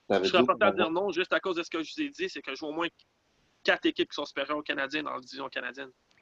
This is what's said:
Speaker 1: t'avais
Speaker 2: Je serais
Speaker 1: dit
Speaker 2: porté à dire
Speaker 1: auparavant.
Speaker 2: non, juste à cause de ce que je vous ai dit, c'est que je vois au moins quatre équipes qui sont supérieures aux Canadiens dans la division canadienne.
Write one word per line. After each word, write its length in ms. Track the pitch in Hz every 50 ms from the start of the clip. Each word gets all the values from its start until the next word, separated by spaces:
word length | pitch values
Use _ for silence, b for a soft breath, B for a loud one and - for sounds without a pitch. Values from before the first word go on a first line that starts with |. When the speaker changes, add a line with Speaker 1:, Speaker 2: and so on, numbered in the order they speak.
| _ -
Speaker 1:
t'avais 180 | 101 95 92
Speaker 2:
Je 40 | 95
serais 100 | - -
Speaker 1:
dit 40 | - -
Speaker 2:
porté 180 | 185 - 214
à 60 | 196
dire 140 | 196 185 180
Speaker 1:
auparavant. 200 | 160 165 180 202 202
Speaker 2:
non, 40 |
juste 220 | 151 170 185 - 180
à 60 | 160
cause 160 | - 190 175
de 80 | 170 160
ce 60 | -
que 140 | - 165 156
je 100 | - -
vous 60 | 156
ai 80 | 151 143
dit, 200 | 139 - 180 185
c'est 120 | - 147
que 120 | - 147 135
je 40 | -
vois 100 | 160 151
au 40 | 151
moins 140 | 160 175 180 - _ _ _ _ _ _ _ _ _ _ _ _ _ -
quatre 220 | 196 180 - - 170
équipes 220 | - - 170 -
qui 60 | -
sont 100 | - 147
supérieures 320 | - - 139 135 139 151 151
aux 60 | 147
Canadiens 400 | - 147 143 135 131 143 151 147
dans 100 | 135 127
la 60 | 131
division 300 | 127 123 131 135 139 131
canadienne. 420 | - 135 127 123 123 135 135 131 - _ _ _ _ _